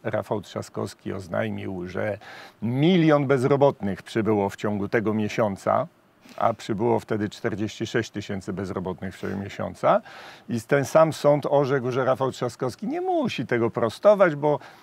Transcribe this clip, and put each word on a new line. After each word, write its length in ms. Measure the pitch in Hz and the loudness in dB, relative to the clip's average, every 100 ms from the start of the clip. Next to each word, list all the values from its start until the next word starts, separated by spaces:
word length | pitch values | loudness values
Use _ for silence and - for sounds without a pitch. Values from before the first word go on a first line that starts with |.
Rafał 380 | 110 107 - 107 | -4 -6 -4 -6
Trzaskowski 720 | - 110 - 110 104 - 101 | -6 -10 -10 -8 -8 -8 -10
oznajmił, 760 | 98 92 107 110 101 101 95 90 | -8 -6 -4 -4 -4 -8 -8 -8
że 300 | 98 104 101 - - - - | -6 -6 -6 -12 -18 -20 -8
milion 640 | 110 131 160 185 156 143 135 | -4 2 4 6 6 4 4
bezrobotnych 760 | 139 135 139 139 - 101 92 | 2 4 4 4 2 -6 -6
przybyło 460 | - 113 104 104 98 | -4 -2 2 2 0
w 80 | - | -2
ciągu 320 | 107 104 98 | -4 -4 0
tego 260 | 120 104 | 0 0
miesiąca, 720 | 107 104 - 107 95 104 107 156 _ _ _ - - | -2 -2 0 0 0 0 0 0 _ _ _ -18 -2
a 180 | 110 | -2
przybyło 460 | 110 - 98 120 110 | -2 -6 -2 2 0
wtedy 280 | - 110 101 | 0 -4 -4
czterdzieści 580 | - 117 98 107 - 113 | -4 -6 -4 -6 -6 -4
sześć 240 | 123 104 | -2 -4
tysięcy 420 | 104 - 98 107 | -8 -8 -8 -6
bezrobotnych 600 | 92 92 95 92 90 95 - | -6 -6 -6 -6 -8 -10 -8
w 40 | |
ciągu 160 | 98 98 | -8 -6
miesiąca. 640 | 101 - 92 90 135 202 - - - - - | -8 -8 -10 -2 2 2 -2 -20 -20 -20 -8
I 120 | 120 | -8
ten 240 | - 143 | 0 0
sam 280 | 131 156 160 | 4 4 4
sąd 340 | - 147 147 113 | 4 2 2 2
orzekł, 400 | 143 131 139 123 | 2 2 0 -2
że 120 | 127 | -2
Rafał 280 | 127 127 131 | 0 0 -2
Trzaskowski 540 | - 123 - 131 - 214 | -2 -6 -4 -6 -4 -6
nie 120 | 339 | -4
musi 460 | 370 339 240 - 120 | -2 0 -2 -4 -2
tego 240 | - 117 | 0 0
prostować, 640 | - 113 - 202 202 180 | 0 -2 4 4 6 4
bo 240 | 143 147 139 - - | 4 0 0 -4 -20